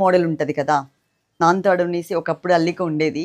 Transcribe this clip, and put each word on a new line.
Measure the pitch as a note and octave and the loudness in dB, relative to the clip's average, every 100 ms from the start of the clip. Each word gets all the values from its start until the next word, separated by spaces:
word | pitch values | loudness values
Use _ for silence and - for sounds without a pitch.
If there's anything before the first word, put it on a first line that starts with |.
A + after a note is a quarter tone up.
మోడల్ | F#3+ F#3 E3+ | 2 2 2
ఉంటది | D#3 D3+ | -2 -4
కదా, | D3 C#3+ D3 C3+ _ _ _ _ - | -2 0 -2 -2 _ _ _ _ 0
నాన్తాడు | E3 F#3+ F#3+ F3+ | 2 2 2 0
అనేసి | F3 F3 E3+ E3+ | 0 -4 -4 -4
ఒకప్పుడు | D#3+ - F3+ | -4 -4 0
అల్లిక | F3 E3 E3+ | 2 0 -2
ఉండేది, | F3 D3+ D#3 C#3 | -4 -2 -2 -4